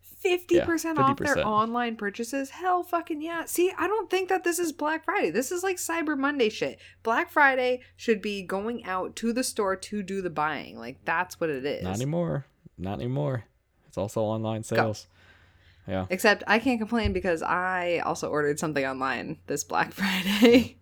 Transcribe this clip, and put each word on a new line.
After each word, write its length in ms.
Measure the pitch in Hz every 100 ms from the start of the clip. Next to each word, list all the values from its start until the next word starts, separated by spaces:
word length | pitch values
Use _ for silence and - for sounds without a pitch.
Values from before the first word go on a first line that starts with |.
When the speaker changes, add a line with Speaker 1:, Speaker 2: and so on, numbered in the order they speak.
Speaker 1:
Fifty 580 | - - 370 359 - 349
percent 380 | - 330 320 311
Speaker 2:
Yeah, 40 | 269
Speaker 1:
off 120 | 277
their 80 | 294
Speaker 2:
fifty 80 | 269
percent. 80 | 214
Speaker 1:
online 480 | 214 226 240 240 226
purchases? 560 | 202 196 233 277 269
Hell 320 | - 359 359
fucking 400 | 349 339 330 302
yeah. 220 | 311 339 311
See, 260 | - 359 -
I 120 | 349
don't 240 | 427 359
think 180 | 370 370
that 140 | 381
this 160 | 349 330
is 120 | 339
Black 320 | - 302 320
Friday. 280 | - 392 226
This 200 | 202 269
is, 120 | 359
like, 140 | 381 370
Cyber 380 | - 330 311 285
Monday 340 | 277 285 214
shit. 280 | 208 139 - - -
Black 300 | 226 240 339
Friday 500 | 311 285 262 254 247 - -
should 260 | - 214
be 220 | 208 202
going 400 | 180 190 214 240 185
out 300 | 185 165 -
to 180 | 226
the 100 | 233
store 320 | 254 - 196 190
to 280 | - 208
do 180 | 185 196
the 80 | 180
buying. 480 | 151 151 135 - 113
Like, 260 | 117 139 -
that's 340 | 165 180 -
what 100 | 165
it 160 | 135 139
is. 160 | -
Speaker 2:
Not 120 | 92 101
anymore. 500 | 135 170 165 147 - _ - -
Not 220 | 92 101
anymore. 460 | 120 135 147 127 - _ _ _ _
It's 100 | -
also 240 | 101 -
online 400 | 107 110 110 110
Speaker 1:
Go. 140 | 110 113
Speaker 2:
sales. 320 | 110 104 - _ - - - _ - - -
Yeah. 180 | 95 92
Speaker 1:
Except 320 | 185 220 202 -
I 140 | 214
can't 200 | 262 240
complain 340 | 214 233 208
because 280 | 185 185 165
I 560 | - 175 185 185 175 165 -
also 240 | 165 -
ordered 300 | 147 147 151
something 260 | 165 143 135
online 540 | 135 131 120 120 131 -
this 160 | 143
Black 280 | - - -
<laughs> 0 |
Friday. 840 | - 196 190 185 208 233 240 226 -